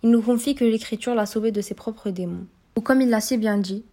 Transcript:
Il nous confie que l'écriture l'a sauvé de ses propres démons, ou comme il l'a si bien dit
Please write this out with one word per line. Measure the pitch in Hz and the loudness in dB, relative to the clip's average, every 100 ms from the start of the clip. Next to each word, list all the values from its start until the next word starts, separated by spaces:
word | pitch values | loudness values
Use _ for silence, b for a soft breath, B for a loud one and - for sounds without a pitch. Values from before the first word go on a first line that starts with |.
Il | 226 | 6
nous | 233 | 4
confie | 220 240 262 277 | 4 0 0 2
que | |
l'écriture | 233 220 - 214 - | 2 2 -2 -6 -2
l'a | 240 202 | -2 0
sauvé | 220 220 | 0 -2
de | 208 | -2
ses | 202 | -6
propres | 196 - 220 208 | -8 -8 -8 -8
démons, | 180 180 175 185 _ _ - | -6 -6 -8 -12 _ _ -6
ou | |
comme | 220 262 | 2 2
il | 254 | 4
l'a | 220 | 0
si | 214 247 | 0 0
bien | 214 202 | 0 0
dit | 190 196 233 | -2 -6 -10